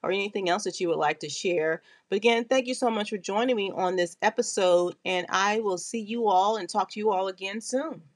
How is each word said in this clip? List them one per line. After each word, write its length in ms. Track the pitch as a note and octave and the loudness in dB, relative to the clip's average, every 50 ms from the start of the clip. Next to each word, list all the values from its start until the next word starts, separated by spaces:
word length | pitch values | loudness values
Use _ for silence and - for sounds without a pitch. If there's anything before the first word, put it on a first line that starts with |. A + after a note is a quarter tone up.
or 80 | - - | -2 -2
anything 400 | F#3+ G3 G3 G#3 G3+ G#3 F#3+ E3+ | -2 -2 -2 -4 -4 -2 0 0
else 140 | F3 G#3 G#3+ | 0 0 0
that 160 | F#3+ E3+ - | -4 -4 -2
you 80 | F#3 E3+ | -2 0
would 100 | E3 D3+ | 0 2
like 220 | D#3 D3+ D#3 D3+ | 2 0 0 -2
to 100 | - D3+ | -6 -10
share. 540 | C#3 - - G3 - D3 D#3 D#3+ D#3+ F3+ _ _ - _ _ _ | -10 -4 -2 0 0 2 2 0 0 -2 _ _ -20 _ _ _
But 60 | F#3+ | -4
again, 300 | G3+ G3+ A#3 A#3 A#3 A#3+ | 2 4 4 2 2 2
thank 200 | A#3 C4 C4 B3 | 2 0 0 0
you 80 | A#3+ B3+ | 0 -4
so 160 | - C4+ A#3+ | -2 0 0
much 220 | A3+ G#3+ G#3 G#3+ | 0 0 -4 -4
for 80 | A3+ G3+ | -6 -8
joining 360 | F3 - G3 G#3 A#3 C4 B3+ | -6 -2 0 0 2 2 2
me 140 | G#3+ G3 G3 | 0 0 -4
on 280 | - - F#3+ F3+ F#3 F3+ | -2 -2 -2 0 2 0
this 200 | F3 E3+ - _ | 0 -2 -2 _
episode, 760 | - G#3 G#3+ - A#3+ - - - F#3+ F3+ F3 F3 F3 F3+ - _ _ | -2 -2 0 0 -4 -2 0 2 4 6 6 6 4 2 -4 _ _
and 220 | F3+ F#3 F3+ F3+ - | -2 -2 -2 -2 0
I 300 | - F#3 G3 G3+ G#3+ A3 | 0 2 2 2 2 0
will 180 | A3 G3+ F#3 F3 | 0 -2 -2 -4
see 220 | - - - A#3 | -6 -6 -6 -8
you 280 | G#3+ G3+ A3+ A#3+ A#3 G#3 | -6 -4 -4 0 2 4
all 300 | F#3+ F#3 F#3+ G#3 A3+ A3 | 4 6 4 4 2 0
and 100 | F#3 E3+ | -4 -2
talk 220 | - F3+ F#3 F#3+ | -2 -2 -2 -2
to 80 | - G#3 | -4 -2
you 120 | G#3 A3 | 0 0
all 160 | G3+ F#3 F#3+ G3 | 2 2 0 -2
again 340 | C#4+ C#4+ - G3 G3+ A3+ | -4 -6 -8 -8 -8 -8
soon. 400 | A3 - - C4 D4 D#4+ C4 E3 D#3+ D3 _ | -8 -4 -4 -4 -4 -4 -8 -12 -18 -20 _